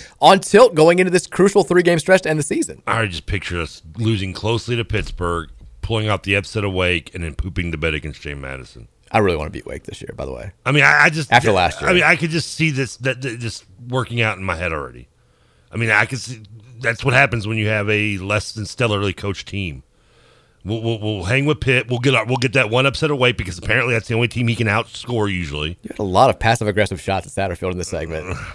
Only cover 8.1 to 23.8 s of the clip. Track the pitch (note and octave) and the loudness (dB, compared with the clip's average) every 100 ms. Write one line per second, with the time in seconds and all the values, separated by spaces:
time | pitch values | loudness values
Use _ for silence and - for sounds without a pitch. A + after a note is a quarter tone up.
8.1 | C#2 D2+ C#2+ C2+ C2+ A#1+ - A1+ _ _ | -10 -12 -12 -12 -12 -14 -20 -20 _ _
9.1 | A2 G2 D#2+ D2+ - - - - - - | 2 2 0 -4 -8 -12 -12 -14 -14 -12
10.1 | - C2+ B1 G2 - B2+ D3 C#3+ D3 D#3 | -10 -10 -10 -12 -8 0 4 6 6 4
11.1 | D#3 C#3+ A#2+ A#2 F#2+ E2+ - - F3+ D#3 | 2 2 4 4 4 2 0 0 4 4
12.1 | F3 E3 D#3+ - - D#3+ C3+ B2+ - C3 | 2 0 -2 -4 -2 0 0 -4 -4 -4
13.1 | B2+ C3 A#2 A#2 - - - B2 B2+ A2+ | -4 -6 -8 -8 -8 -14 -18 -4 -4 -2
14.1 | A#2 A2 F#2 F#2+ E2 F2 D#2 C2+ A#1+ B1 | 0 0 0 -4 -2 -2 -4 -8 -12 -20
15.1 | _ _ _ _ _ _ G#2 A2+ G#2+ A2 | _ _ _ _ _ _ -4 2 2 2
16.1 | C3 A#2 A#2 G#2+ - - - A#2 A#2 C3 | -4 -10 -14 -18 -20 -20 -8 -6 -2 2
17.1 | B2 C#3 A#2 G#2 A2+ G#2+ G#2+ G#2 G#2 G#2+ | 4 4 0 -2 -2 0 0 0 0 0
18.1 | G2 F#2+ G#2 - A2 G2+ - A#2+ G2+ G2+ | -4 -2 -2 -4 -8 -8 -2 0 0 -2
19.1 | F2+ G2+ F#2+ - G2+ F#2 C2 - _ _ | -2 -6 -6 -8 -8 -6 -8 -16 _ _
20.1 | _ _ _ _ _ F2+ A2+ A2+ A2+ G#2+ | _ _ _ _ _ -6 -4 -2 -2 -2
21.1 | G#2 F2 C3 C#3+ D3+ C3+ B2 A2 A#2+ C3+ | -4 -2 0 0 0 0 0 0 0 2
22.1 | B2 A2 B2+ B2+ C3 A2 A#2+ C3+ - D#3+ | 2 2 -2 0 0 2 2 0 0 -2
23.1 | C#3+ B2 B2 F#2 E2+ - A2+ | 2 2 0 -6 -6 0 0